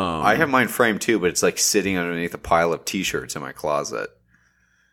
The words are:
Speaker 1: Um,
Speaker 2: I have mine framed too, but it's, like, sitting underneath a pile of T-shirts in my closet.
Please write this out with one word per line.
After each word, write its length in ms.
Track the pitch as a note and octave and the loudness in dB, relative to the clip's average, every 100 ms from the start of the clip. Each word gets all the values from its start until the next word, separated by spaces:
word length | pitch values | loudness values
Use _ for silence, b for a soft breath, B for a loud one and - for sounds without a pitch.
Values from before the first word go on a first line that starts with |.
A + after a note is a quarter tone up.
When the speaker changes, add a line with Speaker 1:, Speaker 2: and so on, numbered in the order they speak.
Speaker 1:
Um, 240 | F#2 D#2+ F#2+ | 0 2 2
Speaker 2:
I 100 | A#2+ | 2
have 140 | D#3 | 2
mine 180 | C3 A2 | 2 2
framed 320 | - A#2 G2+ | 2 2 2
too, 180 | - G#2+ | 0 2
but 120 | F2 | 2
it's, 120 | - | 2
like, 160 | F#2 - | 0 2
sitting 380 | - G#2 F#2+ F#2 | 0 0 0 0
underneath 360 | F2 E2+ F2 | -2 -4 -6
a 40 | - | -6
pile 360 | - E2+ E2+ | 0 2 2
of 100 | D#2 | 0
T-shirts 540 | - G2 F2+ D2+ B1+ D#2 | -4 -4 -2 -4 -6 -10
in 40 | |
my 120 | C2+ | -12
closet. 560 | - D2+ D2 C#2+ A1+ G1+ _ _ _ _ _ _ _ _ | -8 -4 -4 -4 -8 -10 _ _ _ _ _ _ _ _